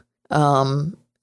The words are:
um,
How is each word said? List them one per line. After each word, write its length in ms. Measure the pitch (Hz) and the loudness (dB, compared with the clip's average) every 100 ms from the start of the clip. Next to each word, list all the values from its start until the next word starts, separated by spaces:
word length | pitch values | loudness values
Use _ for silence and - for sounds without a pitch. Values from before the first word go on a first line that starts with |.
| _ _ - | _ _ -4
um, 680 | 151 147 139 135 139 151 - _ _ | 0 2 2 0 -2 -6 -10 _ _